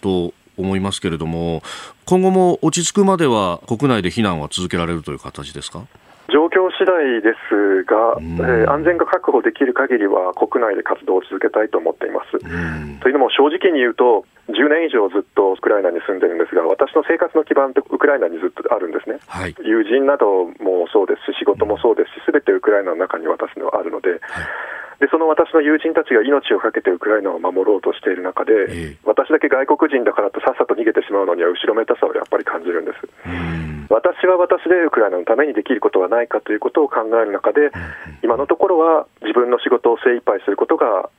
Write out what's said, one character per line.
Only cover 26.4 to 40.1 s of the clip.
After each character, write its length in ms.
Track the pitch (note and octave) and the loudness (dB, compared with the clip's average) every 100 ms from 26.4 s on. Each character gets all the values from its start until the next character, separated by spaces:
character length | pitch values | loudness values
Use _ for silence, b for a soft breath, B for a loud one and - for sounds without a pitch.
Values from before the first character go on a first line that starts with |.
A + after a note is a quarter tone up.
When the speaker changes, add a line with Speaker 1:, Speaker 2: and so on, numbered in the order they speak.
| - | 2
Speaker 2:
を 60 | G#2 | 0
懸 200 | A2 A2 | 0 -2
け 60 | G2+ | -2
て 60 | |
ウ 80 | F2+ | 0
ク 100 | G#2+ | 0
ラ 100 | G#2+ | 0
イ 40 | |
ナ 80 | G2 | 0
を 80 | E2+ | -4
守 260 | F2 F2+ F#2+ | -2 0 2
ろ 120 | G2 | 2
う 40 | |
と 100 | G2+ | 0
し 80 | - | -2
て 140 | - | -2
い 20 | F2+ | -4
る 60 | |
中 240 | F2+ F#2 A2 | -4 -4 2
で、 80 | G#2+ F#2 | 2 2
Speaker 1:
え 260 | F2 D#2+ D2 | -4 -10 -6
え。 20 | |
Speaker 2:
私 240 | - G#2+ - | -2 0 2
だ 100 | D#3 | 2
け 100 | D3 | 2
外 160 | C3 C3+ - | 0 2 2
国 160 | D#3 | 2
人 140 | C#3 A#2+ | 0 0
だ 80 | |
か 80 | - | 0
ら 100 | G2+ | -2
と 80 | - | -2
さ 120 | - | -2
っ 20 | B2+ | 0
さ 100 | - | 0
と 100 | G#2 | 0
逃 100 | A2+ | 0
げ 80 | |
て 100 | G#2 | 0
し 80 | - | 0
ま 120 | G2+ | 0
う 20 | F#2+ | 0
の 100 | F2 | 0
に 80 | |
は 60 | E2+ | 0
後 80 | F2+ - | 0 -2
ろ 60 | |
め 120 | A2 A2+ | 0 0
た 120 | A#2 | 0
さ 80 | - | -2
を 60 | |
や 80 | - | -2
っ 80 | - | -4
ぱ 80 | - | -4
り 80 | - | -4
感 180 | F2 | -6
じ 60 | E2+ | -4
る 140 | F2 | -6
ん 20 | E2 | -6
で 60 | |
す。 160 | - - _ - | -10 -14 _ -10
Speaker 1:
う 40 | |
ん。 580 | F2 E2+ E2 D#2 D2+ D2 | -8 -6 -8 -8 -8 0
Speaker 2:
私 380 | A2 F3+ - F3+ | 2 2 2 2
は 100 | F3+ | 2
私 320 | F3 F3+ E3 | 2 0 2
で 80 | F3+ D#3+ | 2 2
ウ 60 | |
ク 100 | - | 2
ラ 80 | G#2 | 0
イ 20 | |
ナ 60 | F2+ | 0
の 80 | F2 | 0
た 100 | A2+ | 2
め 120 | D3+ | 0
に 60 | |
で 100 | G#2+ | -2
き 100 | G2+ | -2
る 80 | A#2 | 0
こ 80 | G#2+ | 0
と 100 | - | 2
は 80 | F2+ | 0
な 140 | A#2 | 0
い 60 | - | 0
か 120 | G#2 | -4
と 140 | - | -2
い 20 | G#2+ | -4
う 40 | |
こ 100 | A#2+ | -2
と 140 | - | 0
を 40 | D3 | 0
考 140 | A#2+ A2 A2+ | 0 0 0
え 60 | G#2+ | 0
る 60 | |
中 200 | G2 A#2 | -2 0
で、 100 | G#2+ | 2
Speaker 1:
う 20 | |
ん 20 | D3 | 0
う 40 | |
ん。 20 | F2+ E2+ B B D2+ | -2 -14 B B -6
Speaker 2:
今 160 | - F#2+ | -2 0
の 80 | C#3+ | 0
と 100 | E3+ | 0
こ 100 | G3 | 2
ろ 100 | F3 | 4
は 300 | E3 D#3 - _ | 4 2 0 _
自 120 | D#3 | -4
分 160 | B2 A#2+ | 0 2
の 80 | A#2+ | 0
仕 120 | - | 2
事 220 | A#2+ A#2 | 2 2
を 60 | A#2 | 2
精 120 | B2+ | 2